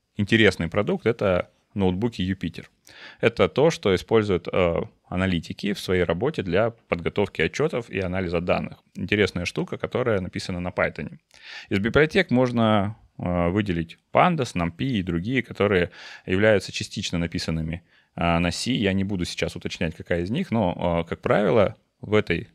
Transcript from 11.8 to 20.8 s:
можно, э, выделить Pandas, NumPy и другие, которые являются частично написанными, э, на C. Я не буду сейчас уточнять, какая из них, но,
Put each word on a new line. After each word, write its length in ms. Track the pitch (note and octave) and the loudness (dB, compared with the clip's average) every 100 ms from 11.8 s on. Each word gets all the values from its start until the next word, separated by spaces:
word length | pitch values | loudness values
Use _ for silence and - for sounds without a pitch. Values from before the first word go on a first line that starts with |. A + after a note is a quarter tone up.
| A2 C#3 D3+ G3 F3+ | 2 4 4 2 2
можно, 640 | B2 B2+ A#2+ A2 G#2+ G2+ A2+ _ - | 2 2 2 4 4 2 -6 _ -8
э, 300 | F2+ F2 E2+ | -2 0 2
выделить 500 | G2+ G#2 E2 E2 - _ | 0 0 -2 -4 -10 _
Pandas, 440 | B2 E3+ D#3+ A#2+ F2+ | 4 4 2 -2 -2
NumPy 300 | E2+ - C3 | -4 -4 -2
и 180 | A2 | -2
другие, 400 | F2+ E2+ G2+ C3 | -2 -4 -2 -4
которые 480 | - - G2+ F#2 E2+ - - - - | -4 0 2 2 0 -4 -20 -14 -2
являются 460 | F#2 A2 G2 - | 2 4 4 2
частично 480 | - - - - F2 | -8 -8 -8 -4 -2
написанными, 640 | E2 F2 - D#2+ D#2+ E2+ - _ _ - | -2 -4 -4 -4 -4 -8 -12 _ _ -2
э, 240 | E2+ E2+ | 0 2
на 100 | F2 | 0
C. 220 | - A#2 | -2 -4
Я 220 | B2+ F#2+ | 0 2
не 100 | F#2+ | 0
буду 220 | G2 F#2+ E2+ | 0 -2 -4
сейчас 300 | - E2+ - | -4 -4 -4
уточнять, 400 | - - E2 - | -10 -4 -4 -4
какая 260 | - E2+ | -4 -2
из 100 | F2+ | -2
них, 180 | C#3+ F#3+ | -4 -2
но, 540 | A2+ F2 - | 0 0 0